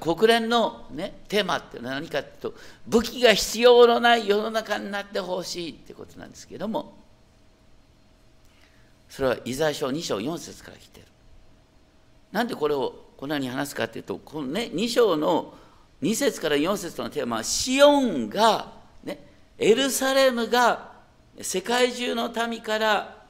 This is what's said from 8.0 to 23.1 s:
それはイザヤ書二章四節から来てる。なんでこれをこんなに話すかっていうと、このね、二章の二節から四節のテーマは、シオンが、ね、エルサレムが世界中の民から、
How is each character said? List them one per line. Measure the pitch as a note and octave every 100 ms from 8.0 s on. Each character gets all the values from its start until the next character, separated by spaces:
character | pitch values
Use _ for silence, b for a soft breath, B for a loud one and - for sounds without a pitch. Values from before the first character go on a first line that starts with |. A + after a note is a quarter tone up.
| _ _ _ _ b b b b b b -
そ | -
れ | C3+
は | A2+ A2+
イ |
ザ | C3 D#3
ヤ |
書 | C#3+ C#3
二 | C#3+
章 | E3 A2
四 | A#2+ E3
節 | - F#2+
か | -
ら | -
来 | -
て | -
る。 | - _ - - - _ _ _ _ _ _ _ _
な | F#3+
ん | A#3+
で | -
こ | D3
れ | D3
を | B2 - - -
こ | C3+
ん |
な | D3
に | C3
話 | B2+ C#3+
す | -
か | A#2
っ |
て | -
い |
う |
と、 | - F#2+
こ | - D#3
の | C3
ね、 | E3+ -
二 | D#3 A#3
章 | A#3+ A3+ D#3+
の | E3 D#3 - B B B B -
二 | C#3+ A3
節 | C#4+ -
か | D#3+
ら | D3
四 | D#3+ G3+
節 | E3+ -
の | A#2
テ | D3
ー | B2
マ | A2+
は、 |
シ | A2+ - - C4
オ | D4 C#4+
ン | B3+ D#3 G#2+
が、 | F3+ A3 F3 - - - -
ね、 | - - b b b b
エ | C#3+
ル | A3+ C4+
サ | - C4
レ | C4+ C4+
ム | A#3+ A3
が | A#3+ A#3+ F3 - - - _ _ -
世 | - F#3
界 | F#3+ B3 B3+
中 | A#3+ B3
の | A#3+ A#3 A#3 A#3
民 | A3+
か | G#3+ G#3+
ら、 | A3 G3+ -